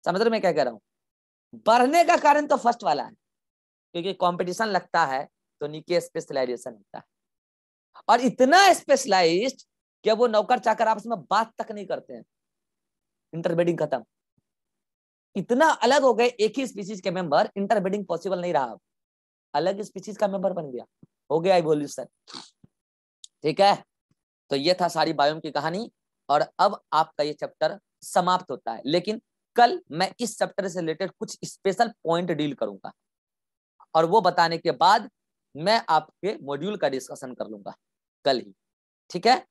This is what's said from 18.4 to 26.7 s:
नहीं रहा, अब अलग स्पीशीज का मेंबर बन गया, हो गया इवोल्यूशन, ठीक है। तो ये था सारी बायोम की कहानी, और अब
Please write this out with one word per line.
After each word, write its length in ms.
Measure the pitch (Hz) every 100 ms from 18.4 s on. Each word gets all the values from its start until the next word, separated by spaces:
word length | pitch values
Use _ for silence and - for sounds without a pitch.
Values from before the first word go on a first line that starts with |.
नहीं 120 | 175
रहा, 120 | 156
अब 160 | 127 104 _ _ _ _ _ _ _
अलग 260 | 147 170 196
स्पीशीज 340 | 202 190 180 202
का 100 | 208
मेंबर 240 | 196 190
बन 180 | 180 151
गया, 120 | 123 110 _ - _ _
हो 100 | 151
गया 160 | 175 185
इवोल्यूशन, 500 | 160 151 143 - 123 _ _ 123 - _ _ _ _ _ _ _ - _
ठीक 180 | 147 156
है। 240 | 196 196 - _ _ _ _ _ _
तो 60 | 139
ये 200 | 147 180
था 80 | 175
सारी 220 | 165 156
बायोम 260 | 151 143 160
की 100 | 160
कहानी, 400 | 143 147 196 233 _ _ _ _
और 160 | 151 147 -
अब 220 | 190